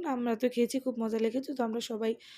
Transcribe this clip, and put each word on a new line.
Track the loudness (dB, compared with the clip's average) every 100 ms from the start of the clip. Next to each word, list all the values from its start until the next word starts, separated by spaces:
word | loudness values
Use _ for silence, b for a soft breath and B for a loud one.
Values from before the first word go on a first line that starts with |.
| 0
আমরা | 0 0 2
তো | 2
খেয়েছি, | 4 2 2
খুব | -2 -2
মজা | 0 2
লেগেছে। | 2 0 -2
তো | -2
আমরা | -2 -2
সবাই | -4 -2 0 -2 B